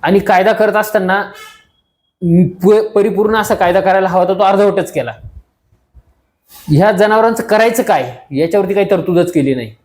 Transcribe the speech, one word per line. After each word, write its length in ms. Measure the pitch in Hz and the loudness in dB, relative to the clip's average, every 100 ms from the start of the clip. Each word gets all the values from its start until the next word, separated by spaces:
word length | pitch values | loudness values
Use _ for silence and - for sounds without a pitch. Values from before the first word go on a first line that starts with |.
आणि 180 | 147 196 | 2 0
कायदा 340 | 190 185 190 | 2 2 2
करत 200 | 214 214 | 0 0
असताना 500 | 208 208 214 185 196 202 - - - _ _ _ _ _ _ 175 170 180 - 185 | 0 -2 -2 -2 -4 -4 -14 -20 -20 _ _ _ _ _ _ 0 2 2 0 2
प-, 220 | 214 214 208 | 2 2 0
परिपूर्ण 420 | 202 185 214 220 | -2 0 0 0
असा 180 | 208 226 | -2 0
कायदा 260 | 180 180 | 0 0
करायला 280 | 190 190 190 | 0 0 0
हवा 160 | 180 180 | 0 0
होता, 80 | |
तो 100 | 190 | 0
अर्धवटच 480 | 196 196 202 175 175 | 0 2 2 0 -4
केला. 220 | - 123 - - - _ _ _ _ _ - _ _ _ _ _ - - | -6 -8 -10 -20 -20 _ _ _ _ _ -20 _ _ _ _ _ -20 -2
ह्या 200 | 151 240 | 2 2
जनावरांचं 520 | 190 214 220 226 226 | 2 2 2 2 0
करायचं 400 | - 214 226 240 | -2 0 2 0
काय, 340 | 226 170 127 123 - | -2 -2 -2 -12 -10
याच्यावरती 420 | 135 165 202 190 | -4 0 0 0
काही 160 | 196 196 | -2 0
तरतूदच 400 | 196 - 175 170 | 0 0 0 0
केली 240 | 160 135 127 | 0 -2 -2
नाही. 200 | 110 110 | -6 -16